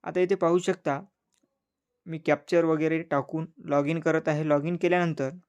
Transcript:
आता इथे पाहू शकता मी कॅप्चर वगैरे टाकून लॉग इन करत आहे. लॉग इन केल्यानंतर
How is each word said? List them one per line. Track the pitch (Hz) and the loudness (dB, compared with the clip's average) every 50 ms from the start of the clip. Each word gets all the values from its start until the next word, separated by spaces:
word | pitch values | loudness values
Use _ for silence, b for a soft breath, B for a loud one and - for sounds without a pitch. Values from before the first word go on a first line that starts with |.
| - | -10
आता | - 160 180 | -4 0 0
इथे | 180 180 196 | 2 2 2
पाहू | 185 185 165 170 180 | 0 2 2 2 2
शकता | 175 - 180 - _ 156 139 139 196 _ _ _ _ _ _ _ _ _ _ _ _ _ _ _ _ _ _ _ _ | 0 0 -4 -2 _ -4 -4 -4 -6 _ _ _ _ _ _ _ _ _ _ _ _ _ _ _ _ _ _ _ _
मी | 180 165 | -12 -12
कॅप्चर | 156 156 - 147 143 - - - 170 170 | -6 0 0 0 0 0 0 2 2 4
वगैरे | 160 160 156 156 160 160 160 | 4 2 2 0 0 0 -2
टाकून | 170 - 147 139 131 - - 160 160 - _ - - | -2 -2 -2 -2 -2 -4 -8 -8 -8 -8 _ -18 -6
लॉग | 165 143 143 143 | 0 0 0 2
इन | 143 165 165 | 0 -2 -2
करत | 151 165 160 160 160 | 0 0 0 0 0
आहे. | - 151 151 156 151 | 0 -2 -2 0 0
लॉग | 147 147 143 | 0 0 0
इन | 165 175 | -2 -4
केल्यानंतर | 165 - 175 175 180 175 170 156 - 139 135 156 180 _ | 0 0 2 2 2 2 0 -2 -2 -6 -6 -6 -12 _